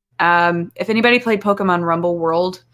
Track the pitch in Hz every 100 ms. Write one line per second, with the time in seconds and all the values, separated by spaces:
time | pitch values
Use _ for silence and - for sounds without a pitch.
0 | _ - 170 175 175 175 170 - 185 220
1 | 240 240 240 214 208 202 196 175 170 165
2 | 175 175 165 165 180 180 _